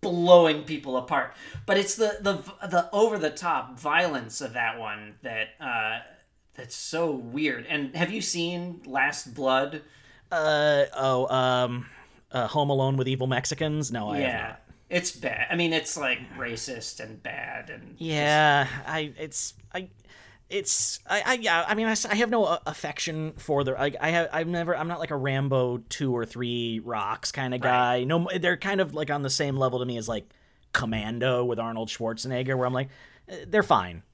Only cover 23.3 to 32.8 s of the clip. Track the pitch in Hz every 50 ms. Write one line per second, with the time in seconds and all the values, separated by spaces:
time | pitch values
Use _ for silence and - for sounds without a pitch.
23.3 | 151 - - - 151 139 139 131 131 - 139 147 139 - - 156 165 170 170 -
24.3 | - 156 165 165 175 175 170 165 180 - 156 165 175 165 156 156 156 143 131 139
25.3 | 135 135 139 139 135 131 127 123 123 123 117 - - - 151 135 123 120 117 113
26.3 | - 117 123 120 120 120 117 117 113 110 110 117 120 107 101 101 110 - - -
27.3 | - - 135 127 127 123 120 127 123 123 123 123 123 127 123 127 160 170 170 180
28.3 | 185 185 170 175 180 - - 190 196 190 190 156 135 151 156 151 147 143 139 139
29.3 | 131 - 156 143 135 135 131 131 120 127 123 123 123 117 110 117 117 107 98 -
30.3 | _ _ _ _ _ _ _ _ _ - 131 113 110 110 104 107 117 120 120 131
31.3 | 127 123 123 123 117 110 113 117 113 113 113 107 - - 117 113 113 113 - 127
32.3 | 131 123 127 131 135 127 127 123 127 127